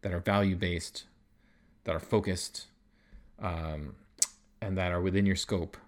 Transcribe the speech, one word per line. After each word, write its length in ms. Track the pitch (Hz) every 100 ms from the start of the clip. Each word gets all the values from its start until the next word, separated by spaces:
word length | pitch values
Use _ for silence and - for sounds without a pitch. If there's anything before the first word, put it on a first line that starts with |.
that 120 | 101
are 80 | 87
value-based, 840 | 90 101 101 90 90 87 - - - _ _ _ _ _ _ _
that 100 | -
are 60 | 82
focused, 680 | - 110 98 92 - - - _ _ _ _ - - -
um, 540 | 95 85 80 76 73 - - - - - _ _
and 180 | 101 95
that 140 | 90
are 80 | 87
within 260 | 92 95 98
your 100 | 92
scope 400 | - 98 82 -